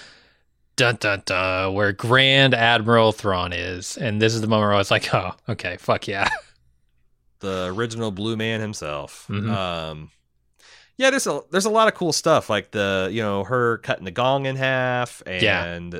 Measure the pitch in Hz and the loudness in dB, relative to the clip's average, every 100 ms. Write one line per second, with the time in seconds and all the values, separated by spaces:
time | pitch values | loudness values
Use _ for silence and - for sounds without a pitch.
0 | - - _ _ _ _ _ - 123 110 | -20 -20 _ _ _ _ _ 0 0 0
1 | 107 98 - 92 92 92 95 95 104 104 | -2 -2 -2 -2 0 -2 -2 0 0 -2
2 | 117 131 135 139 135 123 117 120 110 117 | 2 4 6 6 4 4 4 4 4 6
3 | 110 104 104 92 90 87 87 90 - - | 6 2 -2 -2 -2 -4 -6 -8 -10 -6
4 | 131 104 110 113 107 110 104 101 98 110 | -4 2 2 2 2 2 4 2 4 0
5 | - 117 90 - - 107 90 87 - 107 | 2 -2 -2 -8 -10 -8 -8 -6 -2 -2
6 | - 98 98 784 - _ _ _ _ _ | -2 -2 -2 -4 -10 _ _ _ _ _
7 | _ _ _ _ 98 92 92 95 120 113 | _ _ _ _ -8 -6 -4 -4 -6 -4
8 | 113 95 110 110 110 113 107 107 78 73 | -6 -4 -4 -4 -4 -4 -6 -8 -8 -8
9 | 71 - - 101 110 101 90 85 80 78 | -10 -16 -8 -6 -2 -2 -2 -6 -8 -12
10 | 76 _ _ _ _ _ - - _ - | -16 _ _ _ _ _ -20 -20 _ -2
11 | 262 269 - 143 - 180 208 220 220 - | 0 2 -2 -4 -2 0 2 4 2 2
12 | 175 143 170 143 - 104 95 110 98 95 | -2 0 4 2 4 -2 -2 -2 0 2
13 | 95 110 107 101 98 127 120 110 - 117 | 0 -2 -2 -2 0 0 0 0 -4 -6
14 | 92 87 123 139 135 131 131 131 127 123 | -4 -2 0 0 -2 -2 -2 0 0 -2
15 | 120 - - 92 104 92 85 87 87 87 | -4 -8 -8 0 2 2 -2 -8 -10 -6